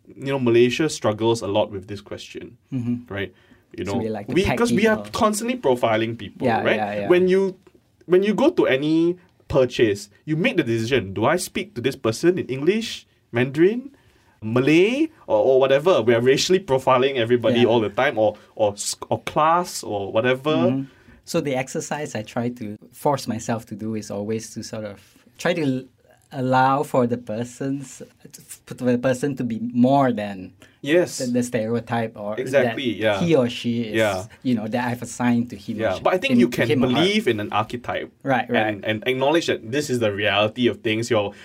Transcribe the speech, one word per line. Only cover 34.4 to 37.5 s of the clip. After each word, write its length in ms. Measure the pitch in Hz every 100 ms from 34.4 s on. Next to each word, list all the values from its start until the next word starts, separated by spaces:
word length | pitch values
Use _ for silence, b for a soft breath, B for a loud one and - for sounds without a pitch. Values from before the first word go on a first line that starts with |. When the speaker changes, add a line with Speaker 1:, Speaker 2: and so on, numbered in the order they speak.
Speaker 2:
you 100 | 131
know, 140 | 117 110
that 200 | 120 123
I've 140 | 120
assigned 480 | 120 - 123 120 -
to 60 | 98
him 200 | - 104
or 40 |
Speaker 1:
Yeah, 120 | 110 90
Speaker 2:
she, 60 |
Speaker 1:
but 120 | -
I 40 | 277
think 140 | 269
Speaker 2:
him, 60 | -
Speaker 1:
you 80 | -
can 180 | - 120
Speaker 2:
him 140 | 139
or 40 | 127
her. 60 |
Speaker 1:
believe 340 | 123 180 214 127
in 120 | 107
an 120 | 101